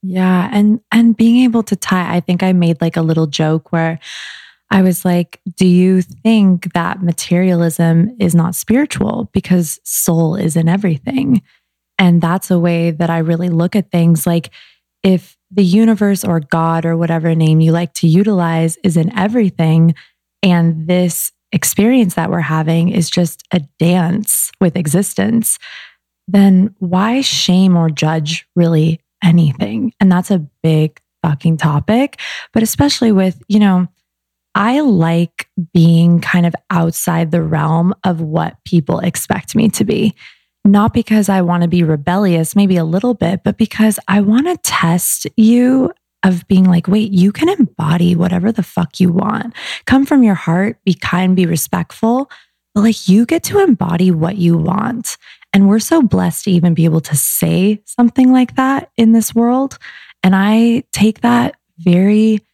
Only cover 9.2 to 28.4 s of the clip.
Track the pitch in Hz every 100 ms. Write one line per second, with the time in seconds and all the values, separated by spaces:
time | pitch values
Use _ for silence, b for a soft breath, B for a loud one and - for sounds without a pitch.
9.2 | 214 196 - 185 160 - - - - 165
10.2 | 165 - 165 160 165 190 202 151 - 262
11.2 | 277 240 _ _ _ _ _ - 180 170
12.2 | 165 185 - 180 175 170 170 151 170 165
13.2 | 160 165 180 165 175 214 - 170 170 165
14.2 | - 170 - b b b _ _ 190 185
15.2 | - _ _ 190 185 196 226 208 202 196
16.2 | - 165 143 165 165 165 165 165 170 165
17.2 | 165 165 160 160 160 165 170 - 170 165
18.2 | 208 196 170 165 165 - 190 165 160 -
19.2 | 196 240 202 - 160 160 165 160 B B
20.2 | _ _ 190 175 165 160 160 180 180 165
21.2 | - _ _ - - - 214 262 202 -
22.2 | 160 165 147 156 156 165 170 - 165 -
23.2 | 170 - - 180 143 _ 165 180 170 180
24.2 | 214 - - _ 185 185 151 170 202 -
25.2 | 196 233 220 - B B B B _ _
26.2 | - 196 196 185 202 _ 180 180 208 254
27.2 | 269 - - 180 190 175 165 147 156 160
28.2 | 151 165